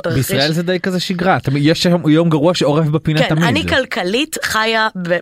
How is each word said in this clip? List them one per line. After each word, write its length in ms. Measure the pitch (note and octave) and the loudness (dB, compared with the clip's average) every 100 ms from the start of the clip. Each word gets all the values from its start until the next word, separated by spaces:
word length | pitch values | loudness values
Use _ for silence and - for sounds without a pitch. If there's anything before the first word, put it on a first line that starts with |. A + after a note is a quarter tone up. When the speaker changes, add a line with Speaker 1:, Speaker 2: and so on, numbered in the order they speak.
| F3 | -2
Speaker 1:
תרחיש. 180 | C3+ B2 | -2 -2
Speaker 2:
בישראל 200 | - D3 | 0 0
זה 100 | D#3+ | 0
די 160 | F3 F#3 | -2 -2
כזה 200 | F#3+ F3+ | -2 -4
שגרה, 400 | - F3+ F#3 C#3 | -4 -2 0 0
תמיד 240 | - C#3+ D3 | 0 0 2
יש 200 | E3 F3+ | 2 2
יום, 240 | F3 D#3 | 2 4
יום 200 | D#3 E3+ | 4 4
גרוע 240 | D#3+ D3 - | 2 2 2
שעורב 340 | C3+ D3 D#3 | 2 2 0
בפינה 280 | D#3 - D3+ | 0 0 0
Speaker 1:
כן, 80 | A3+ | 2
Speaker 2:
תמיד. 140 | D#3 | 2
Speaker 1:
אני 240 | F3+ D4 A#3+ | 2 0 0
כלכלית 680 | D4 B3+ A#3 F3+ A#3 D#4 - | -2 -2 -4 -2 -2 -2 -6
חיה 440 | - G#3+ A3 A3+ A3 F#3 | -4 -2 0 0 -2 -4
ב-, 180 | E3+ F3 | -2 -2